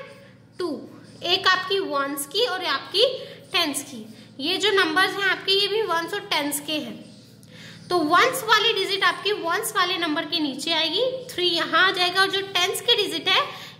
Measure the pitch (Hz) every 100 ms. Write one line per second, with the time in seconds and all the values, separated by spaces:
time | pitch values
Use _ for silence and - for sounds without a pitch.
0 | - - - - - - 349 247 - -
1 | - - 339 370 370 370 370 392 294 285
2 | 277 294 - 392 480 370 339 269 - 359
3 | 508 - - - - 370 320 269 - 240
4 | 214 - - - 277 381 403 392 339 339
5 | 381 392 392 349 - 392 403 415 415 330
6 | 330 403 403 330 294 285 - 302 233 208
7 | - - - - - - - - - 359
8 | 302 349 480 508 427 440 427 381 359 392
9 | 381 339 381 415 330 359 453 403 359 370
10 | 339 302 320 339 294 254 330 320 320 359
11 | 508 508 - - 359 339 311 320 370 381
12 | 359 381 392 392 392 359 370 453 - 427
13 | 392 320 370 392 554 - -